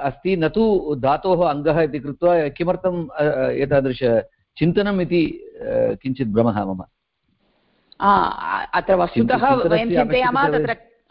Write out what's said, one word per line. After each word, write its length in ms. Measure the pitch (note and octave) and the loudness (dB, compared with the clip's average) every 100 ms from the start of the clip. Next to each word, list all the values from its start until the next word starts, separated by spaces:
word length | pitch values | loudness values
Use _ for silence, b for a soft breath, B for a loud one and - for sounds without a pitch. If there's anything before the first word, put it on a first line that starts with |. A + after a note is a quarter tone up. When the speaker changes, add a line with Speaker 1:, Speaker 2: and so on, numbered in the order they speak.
Speaker 1:
अस्ति, 340 | C#3 - F3+ F#3 | -4 -4 -2 0
न 120 | D#3 | 0
तु 460 | G#3 A3 F#3+ D3+ C#3 | 2 2 2 0 -2
धातोः 520 | C3 D#3 F#3+ E3+ E3+ | 0 0 2 2 2
अङ्गः 300 | C#3+ D3+ D#3 | 0 0 2
इति 180 | D#3 C#3 | 0 -2
कृत्वा 500 | C#3+ C3+ F3 F3 D3 | -8 -2 2 2 0
किमर्थं, 600 | - F3 F3+ F#3 F3 D#3+ | -2 -4 -2 -2 -4 -6
अ, 140 | D#3+ | -2
अ, 280 | D3+ C3 C3 | 0 0 -2
एतादृशचिन्तनम् 1500 | B2+ C3+ C#3 C3 B2 B2 A2+ - _ _ - E3 F3 G3+ G3 | -2 0 0 0 0 0 2 0 _ _ -2 0 2 0 -2
इति, 260 | E3+ F3 D3 | 0 0 0
अ, 360 | - - - A2+ A#2 A#2 G#2 | -4 -16 -12 -4 0 0 -2
किञ्चित् 260 | C3 B2+ A#2 | -6 -4 -2
भ्रमः 360 | G#2 A#2 G#2 | 0 2 0
मम। 200 | F#2+ F#2 - _ _ _ _ _ _ _ _ _ _ - | -4 -6 -12 _ _ _ _ _ _ _ _ _ _ -2
Speaker 2:
आ, 240 | G3+ G3 F3 - - G2+ | 2 2 2 -4 -6 -6
अत्र 300 | - F3 F3 | -4 -4 0
वस्तुतः 420 | F#3 F3 - A#3 B3 | 2 2 0 0 2
Speaker 1:
किन्तु 100 | C4 | 2
चिन्तनस्य 380 | B3+ - - | 2 2 0
Speaker 2:
वयं 200 | A3+ F3 | 2 0
चिन्तयामः, 360 | A#3+ B3+ B3 C4 | 2 0 0 2
Speaker 1:
आवश्यकता 340 | C#4+ - A#3 | 0 0 -2
Speaker 2:
तत्र, 80 | - - _ _ | -6 -12 _ _